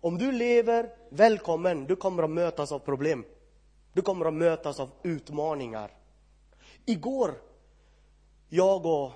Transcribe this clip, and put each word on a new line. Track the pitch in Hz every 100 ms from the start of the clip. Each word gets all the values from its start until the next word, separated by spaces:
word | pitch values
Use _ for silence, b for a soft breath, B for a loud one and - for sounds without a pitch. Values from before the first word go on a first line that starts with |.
Om | 170 170
du | 254
lever, | 254 240 240 226 233 233 - -
välkommen. | 143 220 214 - 160 180 165 135
Du | 185
kommer | 196 180
att | 160
mötas | 160 175 160 143
av | 143
problem. | - 139 147 143 110 - _ _ _ _ _
Du | -
kommer | 196 185 160
att |
mötas | 156 170 160 151 139
av | 135 -
utmaningar. | 175 160 - 147 151 151 123 110 104 - _ _ _ _ _ b b b -
Igår, | 208 202 269 214 131 - - _ _ _ _ _ _ _ _ _
jag | 160 185 196 165
och | 156 135